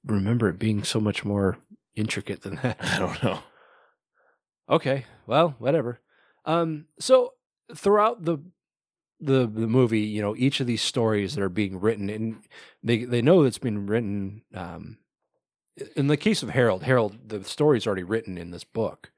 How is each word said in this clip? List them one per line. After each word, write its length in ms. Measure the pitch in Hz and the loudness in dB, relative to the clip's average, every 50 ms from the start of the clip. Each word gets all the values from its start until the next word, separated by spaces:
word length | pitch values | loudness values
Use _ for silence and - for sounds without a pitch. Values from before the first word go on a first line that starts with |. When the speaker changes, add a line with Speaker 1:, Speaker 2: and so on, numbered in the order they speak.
| - | -6
Speaker 1:
remember 420 | - 107 98 95 104 120 120 113 95 | -2 -2 0 0 0 2 2 2 0
it 100 | 80 - | 0 0
being 240 | 110 110 107 101 - | 0 0 0 0 -2
so 160 | - - 113 | -2 -2 0
much 240 | 107 107 98 - - | 0 -2 -2 -2 -4
more 320 | 101 101 101 98 95 87 - - _ - - _ _ _ | -2 0 2 2 0 0 -2 -8 _ -20 -20 _ _ _
intricate 460 | 107 107 110 - 101 - - 98 - - | -6 -4 -4 -4 -6 -6 -8 -10 -6 -4
than 120 | 98 92 - - | -4 -2 0 -2
that? 140 | 98 90 - | -4 -4 -4
Speaker 2:
<laughs> 0 | |
I 200 | - - 90 - | -4 -4 -2 0
don't 220 | 95 85 82 - 127 | -2 -2 -2 -2 -2
know. 160 | 101 87 80 - - _ _ _ _ _ _ _ _ _ _ _ _ _ _ _ _ _ _ _ _ _ _ _ - | -2 -2 -2 -6 -14 _ _ _ _ _ _ _ _ _ _ _ _ _ _ _ _ _ _ _ _ _ _ _ 0
Speaker 1:
Okay, 360 | 143 165 - 135 135 135 127 - - _ _ | 0 0 2 0 -2 -2 -4 -8 -18 _ _
well, 300 | 110 117 151 170 165 135 - | 0 2 4 4 2 0 -2
whatever. 400 | 113 127 156 160 113 120 120 - _ _ _ _ _ _ _ _ _ | 0 0 0 0 0 -2 -6 -10 _ _ _ _ _ _ _ _ _
Um, 400 | - 160 170 165 165 156 147 160 _ _ - | -2 0 0 0 -2 -4 -6 -10 _ _ -8
so 340 | - - 254 254 247 254 - _ _ _ _ _ _ - 233 | 2 4 6 6 6 2 -4 _ _ _ _ _ _ -20 -14
throughout 480 | - - 202 208 208 208 220 240 233 165 | -4 0 2 4 4 4 2 0 -2 -2
the, 140 | 160 165 139 156 185 _ _ _ _ _ _ _ _ _ _ _ _ _ _ | -4 -4 -4 -6 -12 _ _ _ _ _ _ _ _ _ _ _ _ _ _
the, 200 | - 143 135 135 123 | -2 0 2 2 2
the 220 | 110 107 110 113 113 | 0 -2 -2 -2 2
movie, 340 | 117 131 127 113 113 110 | 4 4 4 4 4 0
you 200 | 107 107 107 107 | 0 -2 -2 -2
know, 140 | 104 101 107 - | -2 -2 -2 0
each 240 | 123 139 - - | 0 0 0 0
of 60 | 135 120 | -2 -2
these 140 | 117 110 | -2 -2
stories 540 | - - - 127 117 110 107 104 101 92 - | -2 -2 -2 0 0 2 2 0 0 -2 -2
that 80 | 101 98 | -2 -2
are 60 | 95 | -2
being 320 | 90 107 104 95 95 90 | 0 -2 -2 -2 -4 -2
written, 280 | 95 113 113 104 98 101 | -2 -2 0 -2 -4 -6
and 340 | 107 110 110 113 110 - - _ - - - - _ _ | -6 -6 -6 -6 -6 -10 -14 _ -20 -20 -20 -20 _ _
they, 220 | - 113 120 110 123 | -2 0 0 0 0
they 180 | 123 120 120 | 0 -2 2
know 220 | 117 143 185 180 147 | 4 6 6 6 6
it's 140 | 123 - - | 4 2 -2
been 300 | - 120 104 104 101 98 | -4 -4 -4 -4 -4 -2
written, 560 | 107 120 117 98 101 101 98 98 101 107 - _ - | -2 -2 -2 -2 -4 -4 -6 -6 -10 -12 -18 _ -14
um, 460 | 92 90 87 87 82 - 90 110 - _ _ _ _ _ _ _ _ _ _ _ _ _ _ _ - - - - | -12 -10 -10 -12 -12 -14 -16 -18 -20 _ _ _ _ _ _ _ _ _ _ _ _ _ _ _ -18 -16 -8 -4
in 120 | - 139 143 | 0 2 2
the 100 | 151 147 | 2 2
case 240 | - 220 208 - - | 2 0 0 0 -2
of 60 | 104 | -2
Harold, 340 | - 127 123 113 95 95 - | 2 2 4 4 2 0 0
Harold, 460 | 127 131 123 110 101 104 - - 110 | 2 2 2 2 0 -2 -8 -12 -10
the 140 | 110 101 90 | -10 -10 -10
story's 420 | - - - 147 151 139 110 - | -8 -4 0 2 4 4 4 2
already 180 | 113 98 95 90 | 0 -2 -2 -2
written 320 | 87 110 113 - 101 92 87 | -2 -4 -4 -4 -6 -8 -10
in 120 | 85 87 | -10 -12
this 120 | 87 85 - | -12 -14 -16
book. 480 | - - - 107 87 - - - - _ | -10 -6 -4 -4 -4 -6 -10 -16 -20 _